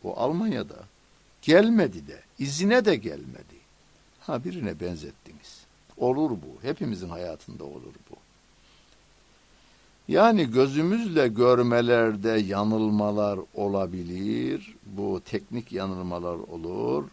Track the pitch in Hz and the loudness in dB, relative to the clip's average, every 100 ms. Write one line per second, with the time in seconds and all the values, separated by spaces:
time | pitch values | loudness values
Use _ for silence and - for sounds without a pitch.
0 | 95 - 127 170 220 131 76 - - _ | -8 -4 -2 0 -2 -2 -6 -12 -20 _
1 | _ _ _ _ - 170 220 226 156 165 | _ _ _ _ 6 6 8 4 2 -2
2 | 143 - _ - 135 143 196 247 214 139 | -16 -20 _ -8 -6 0 4 4 4 2
3 | 101 71 65 62 - - _ _ _ _ | -2 -10 -14 -18 -20 -20 _ _ _ _
4 | _ _ - 135 160 180 104 78 90 82 | _ _ -8 -6 -6 -6 -6 -6 -8 -8
5 | 73 - - - - - _ _ _ - | -12 -18 -20 -20 -20 -20 _ _ _ -2
6 | 123 131 156 101 71 - 123 165 147 95 | 0 2 0 -2 -8 -10 -8 -6 -4 -6
7 | 90 85 90 78 - - 71 73 62 - | -8 -8 -10 -10 -16 -14 -14 -14 -18 -20
8 | _ - _ _ _ _ _ _ _ _ | _ -20 _ _ _ _ _ _ _ _
9 | _ _ _ _ _ _ _ _ _ _ | _ _ _ _ _ _ _ _ _ _
10 | - 160 226 214 139 120 135 143 165 226 | 0 4 6 6 2 4 4 2 0 0
11 | 226 160 127 110 123 123 120 120 120 120 | 0 2 2 4 6 6 4 2 4 4
12 | 113 107 110 110 98 98 107 110 110 104 | 4 2 0 0 0 0 0 2 2 2
13 | 104 104 104 98 - - 101 98 92 92 | 0 0 0 -2 -8 -4 -2 0 -2 -6
14 | 87 90 101 117 127 - 196 - 107 98 | -8 -6 -4 -2 -2 -6 -10 -20 -14 -8
15 | 101 92 - 107 - 120 117 95 98 92 | -4 -4 -6 -8 -6 -10 -8 -8 -6 -6
16 | 90 87 87 85 - 85 82 98 120 139 | -6 -6 -6 -8 -10 -10 -8 -4 -2 -2
17 | 143 | -6